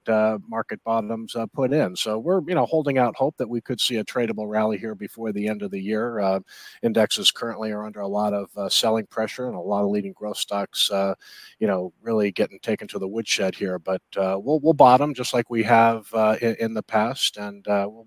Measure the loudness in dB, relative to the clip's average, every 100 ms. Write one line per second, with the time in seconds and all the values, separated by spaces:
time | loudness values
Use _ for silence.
0 | 0 2 2 0 -6 -6 -6 -6 -2 -2
1 | -2 -6 -8 -8 -6 -2 0 2 0 -2
2 | -4 -2 0 0 0 0 2 0 2 2
3 | 2 2 -2 -2 -4 -4 -6 -4 -2 -2
4 | -4 -2 -2 -2 -2 0 0 0 -6 -10
5 | -12 -8 -6 -2 -2 -2 -6 -6 -4 -2
6 | -2 0 0 0 -2 -20 -20 -4 0 2
7 | 2 2 0 0 -4 -6 -6 -6 -8 -8
8 | -4 0 0 0 -4 -6 -2 2 2 2
9 | -2 -4 -4 -4 -8 -6 -2 0 2 0
10 | -4 -8 -8 -6 -4 -4 -4 -2 0 0
11 | 0 -2 -10 -20 -16 -2 0 0 -4 -8
12 | -2 0 2 0 -2 -4 -4 -4 -4 -6
13 | -6 -6 -4 0 -2 -2 -4 -4 -4 -4
14 | _ -2 0 0 0 2 4 8 10 8
15 | 4 -2 -2 -2 0 0 4 6 6 2
16 | -2 0 2 2 0 0 -2 -4 -2 0
17 | 0 -2 -4 -4 -12 -8 -2 0 0 -6